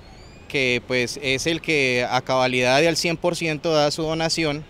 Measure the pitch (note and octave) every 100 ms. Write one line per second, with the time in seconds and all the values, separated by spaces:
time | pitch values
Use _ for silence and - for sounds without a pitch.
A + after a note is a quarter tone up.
0 | - - - - - D3 B2+ B2 - B2+
1 | A#2+ C#3 C#3 C3 D#3+ E3 - D3+ C3 B2
2 | A#2 B2+ C3 C3 B2+ B2+ B2 C3+ E3 D#3
3 | E3+ E3 F3 E3 E3 D3+ E3+ D#3 D3 E3+
4 | D#3 D#3+ E3 - D#3 D3